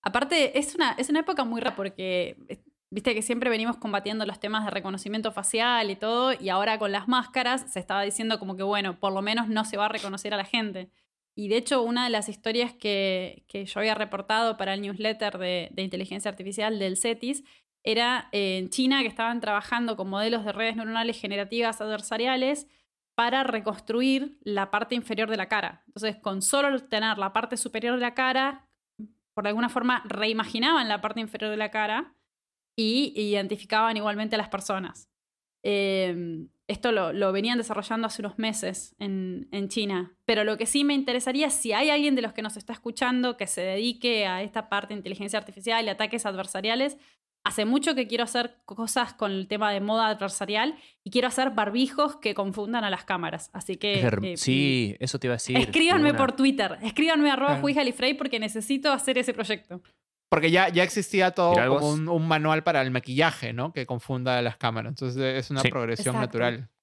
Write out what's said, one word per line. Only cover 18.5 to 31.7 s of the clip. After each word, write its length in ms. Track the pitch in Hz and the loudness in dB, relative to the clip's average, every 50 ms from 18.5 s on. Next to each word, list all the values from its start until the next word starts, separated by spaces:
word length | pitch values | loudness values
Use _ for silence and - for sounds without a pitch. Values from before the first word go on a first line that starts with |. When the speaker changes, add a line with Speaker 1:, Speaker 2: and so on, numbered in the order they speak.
| 185 | 0
Speaker 1:
en 120 | 185 185 185 | -2 -4 -4
China 300 | - - 254 262 277 277 254 | 0 2 2 4 4 4 2
que 40 | |
estaban 320 | 220 - - 226 233 240 240 | 0 -2 -2 -2 -2 -2 -2
trabajando 560 | 226 214 208 208 202 - 247 233 240 233 220 | -2 0 0 -2 0 -2 -2 -2 0 -2 -2
con 120 | - 190 190 | -4 -4 -4
modelos 340 | 196 202 214 226 233 226 208 | -2 -2 0 0 0 -2 -2
de 60 | 208 | -4
redes 240 | 196 202 226 226 220 | -2 -2 -2 -2 -2
neuronales 440 | 226 226 220 226 226 226 233 226 - | -4 -6 -4 -2 -2 -2 -2 -4 -6
generativas 580 | - 202 202 202 202 196 233 233 233 226 220 - | -6 -6 -4 -4 -4 -2 -2 0 0 0 -2 -4
adversariales 840 | 214 220 220 214 214 - 226 220 233 254 262 254 262 269 294 294 - _ _ _ _ _ _ _ _ _ _ | -6 -6 -6 -6 -6 -6 -4 -2 0 0 2 2 2 0 0 -2 -6 _ _ _ _ _ _ _ _ _ _
para 280 | - 233 240 247 269 269 | 0 2 2 2 2 2
reconstruir 960 | 262 226 220 202 220 208 - - - 226 240 254 269 269 269 277 294 - _ - | 0 -2 -2 -2 -4 -4 -4 -6 -2 0 2 4 4 4 2 0 -4 -10 _ -6
la 260 | 208 202 196 196 196 | -2 -2 -2 0 0
parte 240 | - 208 214 - 247 | 0 -2 0 0 -2
inferior 340 | 240 226 - 220 196 220 214 | -4 -2 -4 -2 -2 0 0
de 60 | 220 | 0
la 100 | 202 185 | -2 0
cara. 340 | 190 220 208 190 170 175 - _ | 0 0 0 0 -4 -8 -12 _
Entonces, 300 | - _ 202 214 214 208 | -16 _ -4 -4 -4 -4
con 260 | 214 - 208 190 196 190 | -4 -6 -4 -4 0 0
solo 360 | - - 277 285 285 269 254 262 | 2 4 4 4 4 2 0 -2
tener 340 | - - 214 214 220 208 | -2 -2 0 0 0 0
la 160 | 196 196 196 - | 0 -2 0 0
parte 240 | 220 240 233 247 | -2 -2 -2 -4
superior 380 | 220 - 226 - 220 233 240 247 | -4 -4 -4 -4 -2 0 0 0
de 60 | 247 | 0
la 120 | 240 240 233 | 0 -2 0
cara, 540 | - 254 254 254 262 262 277 269 269 _ _ _ _ _ _ _ - 220 214 _ _ _ _ _ | 2 2 4 4 2 2 0 -2 -6 _ _ _ _ _ _ _ -18 -18 -18 _ _ _ _ _
por 120 | 214 202 | -2 -2
alguna 220 | 202 208 226 240 240 | 0 2 2 0 2
forma 340 | 240 254 233 247 254 240 - | 0 0 2 2 0 0 -2
reimaginaban 840 | 208 - 196 214 220 220 220 214 - - 220 247 294 330 294 240 | -6 -4 0 0 0 0 0 -2 -2 -2 0 2 4 4 4 2
la 140 | 220 208 202 | 2 -2 -2
parte 180 | 202 220 214 226 | -2 -4 -4 -4
inferior 300 | 226 214 - 208 214 214 | -6 -6 -6 -6 -4 -4
de 80 | 214 | -2
la 140 | 214 214 208 | -2 -4 -2